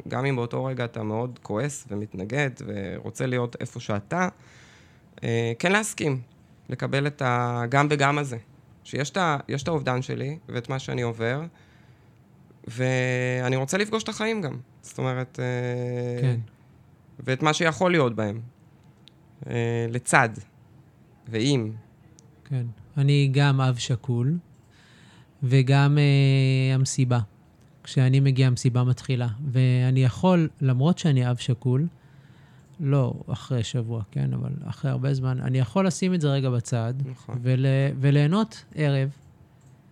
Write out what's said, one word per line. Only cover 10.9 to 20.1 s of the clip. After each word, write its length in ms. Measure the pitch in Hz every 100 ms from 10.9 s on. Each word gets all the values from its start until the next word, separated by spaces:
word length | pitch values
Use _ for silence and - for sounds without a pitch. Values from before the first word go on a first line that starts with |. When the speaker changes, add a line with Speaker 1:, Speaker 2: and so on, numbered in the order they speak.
| 131
Speaker 1:
עובר, 400 | 120 113 117 139 165 - - - - _ _ _ _ _ - - -
ואני 880 | 113 127 127 127 127 127 127 123 131
רוצה 220 | 139 190
לפגוש 240 | 214 220
את 60 | 214
החיים 320 | 214 220 220
גם. 160 | 147 127 - _
זאת 160 | - -
אומרת, 400 | 131 127 123 -
אה, 800 | 127 123 123 123 123 123 123 120
Speaker 2:
כן. 180 | 120 117 107 - _ - - _ _ -
Speaker 1:
ואת 220 | 127 131
מה 100 | 151
שיכול 380 | 151 165 147 185
להיות 260 | 170 127 107
בהם. 240 | 107 113 117 - - _ - _ - _ _ - 131
אה, 360 | 120 117 117 117
לצד 400 | 123 -